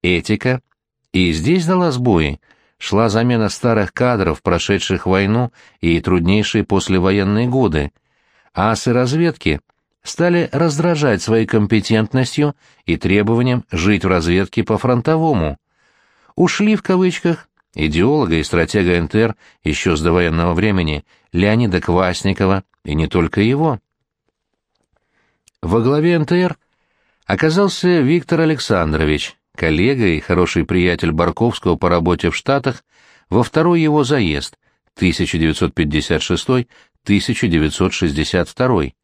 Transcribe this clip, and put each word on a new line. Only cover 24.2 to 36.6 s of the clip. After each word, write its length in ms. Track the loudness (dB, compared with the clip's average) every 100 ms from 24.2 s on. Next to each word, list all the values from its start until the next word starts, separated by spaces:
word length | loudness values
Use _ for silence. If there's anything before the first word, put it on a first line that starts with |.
| _ _ _ _ _ _ _ _ _ _ _ _ _ _
Во 200 | -2 0
главе 320 | 2 2 2
Н 120 | 0 0
Т 140 | 0
Р 180 | 0 -4 _ _ _ _ _ _ -6
оказался 760 | 0 0 2 0 0 0 2
Виктор 420 | 2 0 0 0
Александрович, 960 | 0 -2 -2 0 0 0 0 0 -4 -14 _ -4
коллега 520 | -2 2 0 2 0
и 120 | 0
хороший 460 | 0 0 2 0 0
приятель 460 | 0 0 0 -2
Борковского 640 | 0 -2 0 -2 0 -2 0
по 120 | 0
работе 400 | 2 0 0 -2
в 60 | -4
Штатах 480 | -2 -2 -2 -8 _ _ _ _ _
во 140 | 0
второй 380 | 0 0 2 2
его 220 | 2 2
заезд, 540 | 2 0 0 -2 -6 _ _ _ _
тысяча 440 | -2 -2 0 -2 0
девятьсот 360 | 0 0 -2
пятьдесят 480 | -2 -2 -2 -2 -4
шестой, 460 | -2 -4 0 -2